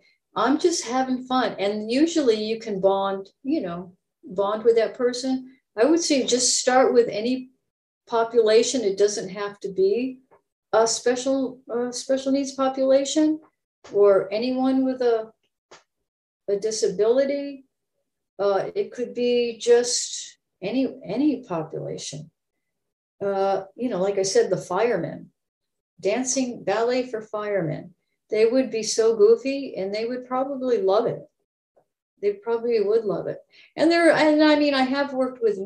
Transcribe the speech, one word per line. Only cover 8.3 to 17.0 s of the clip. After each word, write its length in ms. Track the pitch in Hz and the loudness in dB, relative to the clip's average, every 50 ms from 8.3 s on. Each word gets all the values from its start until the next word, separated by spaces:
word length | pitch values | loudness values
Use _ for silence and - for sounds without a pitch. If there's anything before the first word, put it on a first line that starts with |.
| 233 240 220 214 220 233 247 - - 254 | 2 2 4 6 4 4 4 2 0 -2
It 160 | 220 196 190 190 | -2 -2 2 2
doesn't 320 | 202 208 208 233 185 185 | 2 2 2 -4 -8 -8
have 280 | 180 208 202 202 202 - | -8 -8 -8 -8 -8 -10
to 120 | - 190 | -12 -8
be 480 | 180 185 190 196 208 233 262 262 254 - _ _ _ _ _ _ _ _ _ _ | -2 0 2 2 2 0 -2 -4 -8 -12 _ _ _ _ _ _ _ _ _ _
a 140 | - 220 226 | 2 2 2
special, 760 | 226 - - - 240 254 254 - 269 269 269 262 240 - - _ - 220 | 2 0 -2 -2 -2 -2 0 -2 -2 -2 -2 -2 -6 -8 -12 _ -8 -6
uh, 160 | 240 247 247 | -6 -4 -6
special 380 | 240 - - - 269 262 - 269 | -6 -10 -4 -2 -2 -2 0 0
needs 220 | 269 277 277 269 | 0 0 -2 -4
population 880 | - - 269 262 262 269 262 269 262 277 277 - - 311 311 311 311 311 - _ _ _ _ _ _ _ _ - | -4 -2 -2 -2 0 0 2 4 4 2 2 2 0 2 2 2 0 -2 -6 _ _ _ _ _ _ _ _ -4
or 360 | - 202 202 202 196 190 190 - | 2 4 6 6 6 4 2 0
anyone 540 | 208 220 240 254 254 254 262 262 262 262 262 | -4 -4 -2 -2 -2 0 0 0 0 2 0
with 160 | 262 254 254 | 0 -2 0
a, 320 | 247 240 226 220 220 220 _ _ _ _ _ _ _ _ - - _ _ _ _ _ _ _ _ _ _ _ _ _ - | 0 0 0 0 -2 -8 _ _ _ _ _ _ _ _ -20 -20 _ _ _ _ _ _ _ _ _ _ _ _ _ -4
a 80 | 202 | -4
disability. 1080 | 196 208 220 220 - 233 190 180 190 | -2 -2 -4 -2 0 -2 -2 0 2